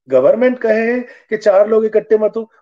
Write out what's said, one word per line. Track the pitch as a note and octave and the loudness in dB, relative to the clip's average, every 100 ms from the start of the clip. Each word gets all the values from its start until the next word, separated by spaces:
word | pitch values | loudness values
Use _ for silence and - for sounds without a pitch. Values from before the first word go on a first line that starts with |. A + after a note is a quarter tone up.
| - | -4
Government | C3 C#3 G#3+ B3+ B3 | 0 2 2 0 -2
कहे | A3+ A3 A3+ B3 | -2 -2 -2 -4
कि | A#3+ - - G#3+ | -8 -16 -10 -4
चार | G#3+ F#3+ G#3 | 0 2 2
लोग | A3 A3 | 0 0
इकट्ठे | G#3+ - G#3+ | -2 0 0
मत | G#3+ A3 | 0 -4
हो, | A3 _ | -12 _